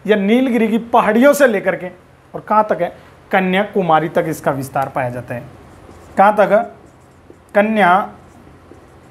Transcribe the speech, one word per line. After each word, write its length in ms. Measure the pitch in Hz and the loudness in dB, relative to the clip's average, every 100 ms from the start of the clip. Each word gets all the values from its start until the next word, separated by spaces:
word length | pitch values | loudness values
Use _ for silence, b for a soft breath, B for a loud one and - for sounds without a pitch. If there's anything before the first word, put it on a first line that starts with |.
| - | -2
या 80 | 208 | 0
नीलगिरी 500 | 196 233 262 233 220 | 2 2 2 0 0
की 100 | 226 233 | -2 0
पहाड़ियों 440 | 240 196 220 277 | 0 2 4 4
से 140 | 285 269 | 4 2
लेकर 280 | 196 185 170 | 0 -4 -6
के, 120 | 180 - - _ _ | -8 -16 -20 _ _
और 80 | 160 | -16
कहाँ 240 | - 214 214 | -2 0 0
तक 160 | 170 | -2
है, 120 | 175 - B B - | -6 -8 B B -4
कन्याकुमारी 800 | 196 185 185 202 208 175 156 160 | -2 0 -2 -2 -4 0 0 0
तक 160 | 175 160 | -4 -4
इसका 240 | 151 160 | -4 -4
विस्तार 360 | 135 131 143 135 | -6 -6 -6 -6
पाया 200 | 147 127 | -6 -6
जाता 260 | 123 - 120 | -8 -12 -12
है। 80 | - - - - - - - - | -14 -20 -20 -20 -20 -20 -10 2
कहाँ 180 | 196 208 | 2 4
तक? 380 | 190 339 - - - _ _ _ _ - _ 208 | 2 2 -2 -12 -20 _ _ _ _ -20 _ -2
कन्याकुमारी 540 | 214 220 180 185 226 - - - - - - - - - - | 0 2 2 2 0 -12 -20 -20 -20 -20 -20 -20 -20 -20 -20